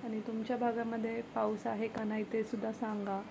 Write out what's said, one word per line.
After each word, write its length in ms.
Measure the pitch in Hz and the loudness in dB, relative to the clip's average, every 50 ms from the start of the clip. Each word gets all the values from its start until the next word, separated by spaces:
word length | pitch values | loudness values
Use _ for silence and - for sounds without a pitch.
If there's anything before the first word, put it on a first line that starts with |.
| - | -4
आणि 180 | 240 214 214 | -2 -2 -2
तुमच्या 360 | 208 - 226 226 220 - 254 240 | -2 -2 -2 -2 0 0 0 2
भागामध्ये 640 | 247 240 226 233 233 226 226 233 220 226 226 226 | 4 2 2 2 0 0 0 0 0 0 -2 -2
पाऊस 460 | 233 - - 226 220 214 214 208 - 233 | -4 -2 0 2 2 2 2 2 0 -2
आहे 200 | 226 208 220 220 | 0 0 0 0
का 160 | 220 226 220 | 0 0 0
नाही 200 | 214 214 214 214 208 - | 0 0 0 0 2 2
ते 100 | 226 220 | 0 2
सुद्धा 280 | 214 - 214 202 220 | 2 0 0 0 0
सांगा. 500 | 220 220 - 214 214 208 202 202 196 196 202 214 | 0 0 -2 -2 0 0 0 0 0 -2 -2 -4